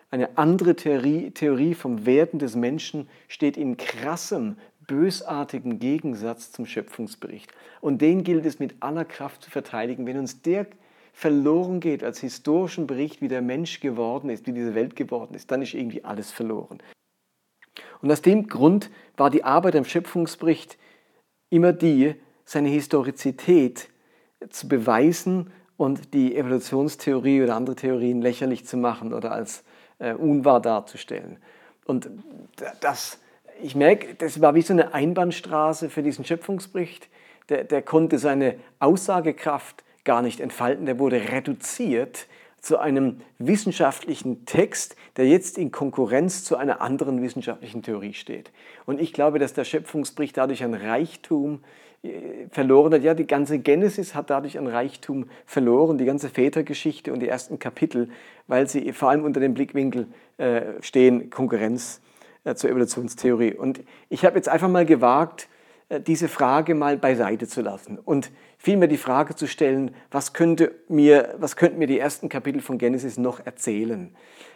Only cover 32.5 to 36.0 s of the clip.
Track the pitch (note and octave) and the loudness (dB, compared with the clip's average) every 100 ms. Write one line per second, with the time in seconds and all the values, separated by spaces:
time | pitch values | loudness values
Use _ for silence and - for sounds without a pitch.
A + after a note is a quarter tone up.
32.5 | - - - D3 - - - _ _ _ | -14 -14 -6 -4 -4 -10 -14 _ _ _
33.5 | - D3+ C#3 D3 G#3 - - D#3+ D#3 D3+ | -14 -8 2 4 4 0 -8 -8 2 4
34.5 | D#3 D#3+ F3+ D#3 D3 D3+ F3 F3 - - | 4 2 2 2 0 -2 0 -2 -4 -6
35.5 | D#3 D#3 D#3 D#3 - | -2 0 -2 -6 -4